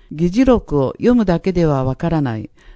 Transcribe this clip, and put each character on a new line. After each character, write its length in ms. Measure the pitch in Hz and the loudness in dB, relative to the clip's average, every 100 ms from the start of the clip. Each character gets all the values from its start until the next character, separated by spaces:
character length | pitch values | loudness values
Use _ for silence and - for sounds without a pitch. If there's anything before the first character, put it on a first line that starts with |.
| - | -14
議 200 | 151 175 | -4 -2
事 140 | 196 262 | 2 2
録 360 | 226 - 147 | 2 0 -2
を 120 | 131 - | -2 0
読 180 | 220 247 | 2 2
む 100 | 190 | 2
だ 140 | 170 | 0
け 120 | - | 0
で 140 | 175 165 | 0 0
は 180 | 139 | 0
わ 120 | 131 131 | -2 -4
か 140 | 170 | -2
ら 120 | 165 | -2
な 160 | 139 110 | -2 -4
い 120 | 104 _ - | -10 _ -20